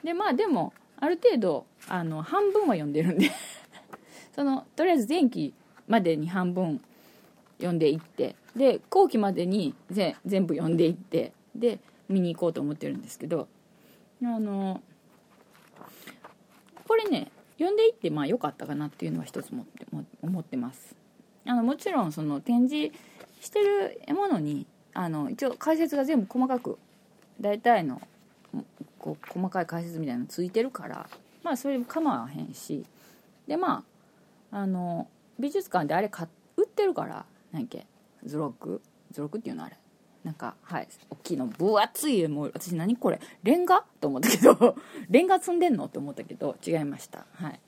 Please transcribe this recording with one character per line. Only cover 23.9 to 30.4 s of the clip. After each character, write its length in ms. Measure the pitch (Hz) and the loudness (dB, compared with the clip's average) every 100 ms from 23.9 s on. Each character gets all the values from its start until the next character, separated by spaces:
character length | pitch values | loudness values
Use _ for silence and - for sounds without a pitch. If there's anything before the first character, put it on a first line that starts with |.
| - - | -6 -6
も 140 | 330 403 | -2 0
の 100 | 233 | 0
に、 280 | 147 147 - _ _ | -2 -4 -8 _ _
あ 140 | - 175 | -6 -4
の、 200 | 156 143 | -4 -4
一 140 | - | -2
応 80 | 269 | -4
解 240 | - 302 320 | -2 0 2
説 180 | 330 | 2
が 100 | 285 | 0
全 180 | 269 294 | 2 2
部 40 | 196 | 0
細 200 | 247 254 | -2 0
か 100 | 254 | 0
く、 200 | 208 - _ _ _ _ _ - | -4 -10 _ _ _ _ _ -6
大 200 | 202 208 | -4 0
体 240 | 233 226 | 4 4
の、 160 | 160 127 - _ _ _ _ - - _ - _ | 2 -6 -12 _ _ _ _ -12 -12 _ -20 _
こ 200 | 160 151 | -10 -10
う、 100 | - | -10
細 160 | 185 185 | -6 -4
か 100 | 185 | -2
い 60 | 170 | -4
解 180 | 170 | -6
説 140 | 170 165 | -8 -6
み 80 | 151 | -6
た 60 | |
い 20 | 120 | -6
な 60 | |
の 40 | 120 | -6
つ 160 | - | -6